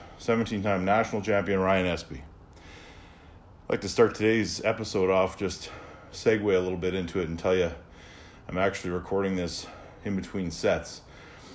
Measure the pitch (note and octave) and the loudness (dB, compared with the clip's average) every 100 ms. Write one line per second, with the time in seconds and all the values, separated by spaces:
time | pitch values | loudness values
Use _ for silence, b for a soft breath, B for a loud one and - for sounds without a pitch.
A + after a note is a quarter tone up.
0 | B - - A2+ G#2+ G#2+ G#2 F#2+ F#2+ G#2+ | B -6 0 0 0 -2 0 2 2 2
1 | A2+ A2 G2 G2+ F#2 G2 F#2 F#2+ F2+ E2+ | 2 -2 0 0 2 2 4 4 2 -2
2 | - C#2 - - - - - - - - | -6 -12 -14 -20 -20 -20 -20 -20 -20 -20
3 | - - - - - - - - G2 - | -20 -20 -20 -20 -20 -14 -6 -4 0 4
4 | A2 - G#2+ A2+ F#2 D#2+ A2 A2 G#2+ G2+ | 4 6 2 4 0 -2 -2 -2 -2 2
5 | F#2 F#2+ F#2 - F#2+ - - B B B | 4 4 2 0 -6 -6 -12 B B B
6 | B - A#2 A2 G2+ F#2 F2+ F#2 F2+ F#2 | B -2 2 2 4 4 2 -2 -2 -2
7 | E2 F#2+ E2 E2 F#2+ F#2 E2+ D2 - B | -2 -2 -2 -2 2 2 2 -2 -14 B
8 | B B B B - F2+ G2 - F#2 F2 | B B B B -8 -2 0 -2 -4 -6
9 | F2+ G2 G2 F#2 F2 - - B B B | -2 0 0 0 -2 -6 -12 B B B
10 | G#2 G2 E2+ G2+ F2 - G#2 E2 - - | -6 -4 -4 -4 -6 0 2 2 -2 -14
11 | B B B B B | B B B B B